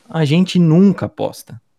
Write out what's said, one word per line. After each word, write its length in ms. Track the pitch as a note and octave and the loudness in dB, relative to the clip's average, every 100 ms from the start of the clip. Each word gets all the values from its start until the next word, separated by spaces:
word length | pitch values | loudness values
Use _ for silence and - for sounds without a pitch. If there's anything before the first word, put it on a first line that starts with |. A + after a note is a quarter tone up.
| _ | _
a 140 | D#3+ | -4
gente 340 | D3+ D#3+ F3+ F3+ | 0 0 0 0
nunca 500 | E3+ D#3+ G3 - G#2 | 2 4 2 2 -6
aposta. 520 | - A2 - - A2+ _ | -8 -8 -8 -20 -20 _